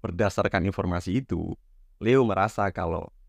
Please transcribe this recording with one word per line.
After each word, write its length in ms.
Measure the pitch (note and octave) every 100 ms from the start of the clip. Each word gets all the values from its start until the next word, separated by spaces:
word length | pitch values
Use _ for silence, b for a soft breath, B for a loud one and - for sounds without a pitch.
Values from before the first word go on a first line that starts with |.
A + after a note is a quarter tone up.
berdasarkan 640 | A2 F2 G#2 - F#2+ G2 F#2
informasi 560 | F#2+ F#2+ F2 F2 G#2
itu, 320 | C3+ E2+ E2 - _ - - _
Leo 240 | A2 C3 A#2+
merasa 400 | F#2+ G#2 - G2+
kalau 400 | F2 F2 E2+ E2 _